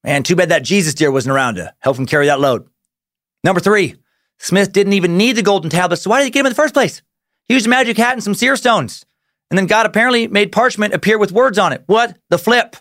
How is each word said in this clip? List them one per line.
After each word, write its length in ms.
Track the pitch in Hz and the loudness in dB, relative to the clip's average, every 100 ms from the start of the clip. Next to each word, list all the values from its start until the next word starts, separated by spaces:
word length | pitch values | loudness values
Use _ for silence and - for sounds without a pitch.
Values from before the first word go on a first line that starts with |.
Man, 200 | - 143 | -2 -4
too 140 | 127 175 | 0 0
bad 120 | 170 | 2
that 140 | 165 | 0
Jesus 320 | 131 202 156 | 0 -2 0
deer 160 | 139 151 | 0 0
wasn't 240 | 135 123 | 0 0
around 220 | 135 127 95 | -2 -2 -4
to 180 | 80 _ | -12 _
help 200 | 131 131 | -2 -2
him 80 | 131 | -2
carry 200 | 151 143 | 0 0
that 140 | 143 | 2
load. 260 | 143 117 - _ _ _ _ _ _ _ | 0 -2 -6 _ _ _ _ _ _ _
Number 180 | 175 180 | -2 0
three, 360 | 196 208 156 - _ _ _ _ | 2 0 0 -6 _ _ _ _
Smith 340 | - 190 196 | -2 0 2
didn't 200 | 202 196 | 0 2
even 220 | 196 175 175 | 2 2 2
need 200 | 233 226 | 0 2
the 60 | |
golden 280 | 202 196 160 | 0 0 -2
tablets, 320 | 165 180 175 | -2 -2 -2
so 80 | 190 | 0
why 80 | 247 | 0
did 60 | |
he 60 | 277 | 0
get 100 | 277 | 0
him 60 | 269 | -2
in 40 | |
the 60 | 240 | 0
first 180 | 302 | 0
place? 280 | 285 208 - _ _ _ _ | 0 0 -4 _ _ _ _
He 100 | _ | _
used 120 | 254 220 | 0 2
a 40 | |
magic 260 | 254 240 208 | 0 0 0
hat 180 | 240 | 0
and 80 | 247 | -2
some 120 | 202 | -6
seer 220 | 196 247 269 | -2 -2 0
stones. 480 | 247 214 123 - _ _ _ _ _ | 0 0 -2 -12 _ _ _ _ _
And 80 | 185 | -2
then 80 | 185 | 2
God 200 | 214 214 | 2 2
apparently 420 | 214 240 247 226 | 0 2 0 0
made 240 | 202 208 | 0 0
parchment 420 | 208 247 202 208 | 0 0 0 -4
appear 240 | 165 202 214 | -2 0 0
with 140 | 202 | 0
words 260 | 185 262 208 | 2 2 2
on 140 | 175 | -2
it. 120 | 131 - | -2 0
What 320 | 214 233 - _ | 0 0 -6 _
the 80 | 165 | -2
flip? 380 | - 240 - - | 2 0 0 -10